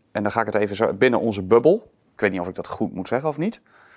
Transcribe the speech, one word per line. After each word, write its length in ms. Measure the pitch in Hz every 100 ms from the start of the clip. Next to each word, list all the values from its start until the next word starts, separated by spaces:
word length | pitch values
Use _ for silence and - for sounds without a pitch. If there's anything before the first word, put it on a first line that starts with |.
| _
en 120 | 107
dan 80 | 104
ga 80 | 113
ik 60 | 110
het 100 | 104
even 200 | 101 101
zo, 180 | 110
binnen 260 | 101 127 117
onze 240 | 117 101
bubbel, 480 | 92 117 147 226 - _ _
ik 60 | -
weet 120 | 101
niet 80 | 92
of 80 | 90
ik 80 | 90
dat 120 | -
goed 260 | - 107
moet 140 | 92 90
zeggen 220 | 123 156
of 80 | 147
niet, 240 | 196 - _ _ _